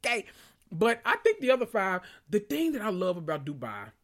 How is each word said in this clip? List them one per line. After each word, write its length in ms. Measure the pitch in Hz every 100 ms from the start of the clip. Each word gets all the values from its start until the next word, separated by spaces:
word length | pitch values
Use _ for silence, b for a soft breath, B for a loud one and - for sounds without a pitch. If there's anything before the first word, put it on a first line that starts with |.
okay? 220 | 247 240 - B B B _
But 300 | 165 220 233
I 120 | 226 453
think 240 | 466 427
the 100 | 254
other 160 | 254 226
five, 360 | 220 190 180 B B _
the 80 | 208
thing 320 | 208 294 330
that 100 | 285
I 80 | 214
love 260 | 180 185 175
about 280 | 160 151
Dubai 460 | 143 143 120 101 107 _